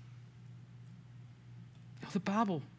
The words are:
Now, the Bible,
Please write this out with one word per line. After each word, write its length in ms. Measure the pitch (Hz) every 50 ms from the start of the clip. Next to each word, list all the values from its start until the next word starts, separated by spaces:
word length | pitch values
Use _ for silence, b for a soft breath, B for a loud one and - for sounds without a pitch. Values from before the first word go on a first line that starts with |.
| - - - - - - - - - - - - - - - - - - - - - - - - - - - - - - - - - - - - - - - - -
Now, 60 | -
the 100 | - 196
Bible, 420 | - - 196 214 233 196 175 147 - - -